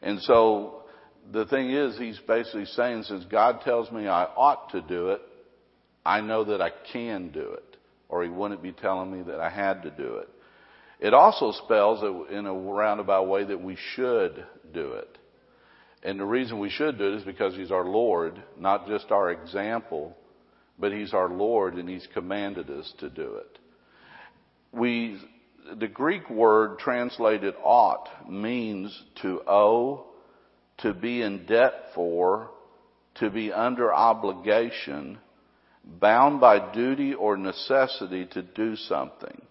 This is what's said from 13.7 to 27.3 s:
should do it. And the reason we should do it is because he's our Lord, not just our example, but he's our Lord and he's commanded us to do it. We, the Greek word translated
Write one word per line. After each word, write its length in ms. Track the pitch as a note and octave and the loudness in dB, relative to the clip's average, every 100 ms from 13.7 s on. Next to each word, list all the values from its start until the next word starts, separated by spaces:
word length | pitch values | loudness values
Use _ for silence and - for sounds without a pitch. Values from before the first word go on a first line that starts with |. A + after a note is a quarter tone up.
| F#2+ - - | -10 -12 -4
should 500 | B2+ A#2+ F#2 - - - D#2+ | 0 2 0 -4 -18 -20 -14
do 220 | D#2+ C#2+ | -10 -8
it. 240 | A1 - - _ _ _ _ _ _ _ _ | -8 -14 -18 _ _ _ _ _ _ _ _
And 160 | - G2 | -8 -6
the 60 | G2 | -2
reason 340 | A#2+ B2+ A2+ | -2 -2 -6
we 100 | G2+ | -6
should 280 | - D3+ B2 | -2 -4 0
do 100 | G2+ | -2
it 80 | G#2+ | -2
is 80 | |
because 320 | G2 F#2 G2+ F#2 | -8 -2 -2 -2
he's 160 | F2+ | -4
our 140 | F#2 F2+ | -2 0
Lord, 560 | G#2 A#2 F#2+ G#2 F2 - - | 0 2 2 -2 -6 -20 -4
not 300 | F#2 G2+ G2+ | 0 0 -2
just 240 | G#2 - | -6 0
our 200 | G2+ F#2+ | 2 2
example, 840 | E2+ D#2+ G2 G#2 A2+ - D#2+ D#2 F2+ _ _ _ _ _ _ | -2 -6 -6 -4 -6 -6 -10 -10 -16 _ _ _ _ _ _
but 120 | G#2 | -4
he's 220 | G#2 G2+ | -4 -4
our 160 | G2 F2+ | 0 0
Lord 440 | F2+ G#2+ A#2 F#2+ | 0 0 2 0
and 160 | F2 F2 | -4 -10
he's 180 | F#2 - | -12 -10
commanded 560 | - F2+ G2 G2+ F#2 D2 | -10 -6 -6 -6 -8 -10
us 220 | C#2+ D#2 - | -12 -14 -14
to 100 | D2 | -14
do 260 | C2+ C#2 G1+ | -10 -10 -10
it. 240 | - - _ _ _ _ - - - _ _ _ _ | -14 -20 _ _ _ _ -20 -20 -20 _ _ _ _
We, 480 | A#2 A#2+ A#2 A#2 G2+ - _ _ _ D2 G#2+ | -2 0 0 -4 -10 -18 _ _ _ -18 -8
the 100 | G#2+ | -8
Greek 420 | G2+ C#3+ F#3+ D#3+ | -4 -2 -2 -6
word 500 | A2 A2+ G#2+ A2 - | 4 6 8 4 -2
translated 720 | - B2 B2 - A2+ | -4 -2 -2 0 2